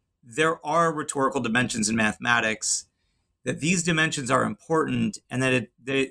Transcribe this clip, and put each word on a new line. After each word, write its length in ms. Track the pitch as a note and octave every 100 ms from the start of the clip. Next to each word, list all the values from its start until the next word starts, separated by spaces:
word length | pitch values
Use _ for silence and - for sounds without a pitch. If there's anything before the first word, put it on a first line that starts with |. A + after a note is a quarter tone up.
| _ _
there 420 | B2 A2+ D#3+ E3
are 300 | D3 E3 E3
rhetorical 460 | D3+ D3+ C#3 C3+ C#3
dimensions 480 | A#2+ A#2 B2 A#2 G#2
in 80 | A2+
mathematics, 920 | G#2+ G#2 A#2+ A#2+ A2 G#2+ - - - _ _ _ _ _
that 160 | B2+ E2+
these 240 | D#3 F#3
dimensions 480 | D#3+ D#3+ D#3 D3+ B2
are 140 | C3
important, 760 | A2+ G#2+ - D#3+ C3 B2 A2+ - -
and 140 | B2+
that 100 | C3
it, 200 | B2+ - _
they, 240 | A#2+ C3+ C3+